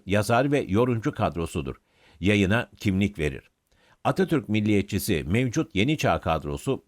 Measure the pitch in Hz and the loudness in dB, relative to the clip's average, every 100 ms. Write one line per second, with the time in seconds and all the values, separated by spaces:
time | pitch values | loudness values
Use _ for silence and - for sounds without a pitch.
0 | - 98 107 117 143 143 95 98 127 117 | 0 0 2 2 2 0 0 2 2 0
1 | 143 - 92 80 82 85 65 - _ _ | -2 -2 -2 -2 -4 -4 -6 -10 _ _
2 | _ - 90 104 95 113 - - 104 95 | _ -4 2 4 4 2 -2 -4 -2 0
3 | 101 101 76 65 - _ _ _ _ _ | 0 -2 -4 -4 -14 _ _ _ _ _
4 | - 143 180 156 104 107 107 101 92 98 | -4 0 0 0 0 0 2 2 2 -4
5 | - 85 67 107 127 147 156 90 123 156 | -2 -2 0 0 0 -2 -2 0 0 0
6 | 117 82 87 80 73 71 - 131 | 0 0 0 -4 -4 -6 -4 -6